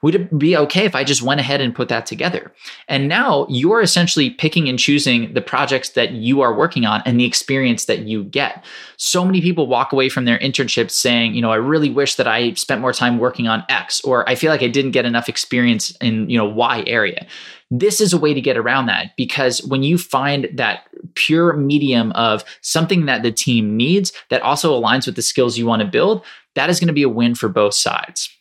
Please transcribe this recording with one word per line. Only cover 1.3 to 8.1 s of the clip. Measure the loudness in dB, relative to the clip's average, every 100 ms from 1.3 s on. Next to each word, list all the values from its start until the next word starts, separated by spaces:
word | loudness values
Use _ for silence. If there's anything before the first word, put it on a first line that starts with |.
| -2
ahead | 0 -2
and | -2 -4
put | -2
that | -4 -4
together?" | -4 -4 -4 -10 _ -20 -20 -6
And | -2 0
now | 0 2 0 0
you're | 0 2 2
essentially | 2 2 2 2 0
picking | 0 -2 0 -2
and | 0
choosing | 2 2 2 0 0
the | -4
projects | -2 -2 0 -2 -2
that | -2 -2
you | -2 0 2
are | 2 2
working | 0 0 0
on | 0 2
and | 2
the | 2
experience | 0 -2 0 0 0
that | -2 -4
you | -2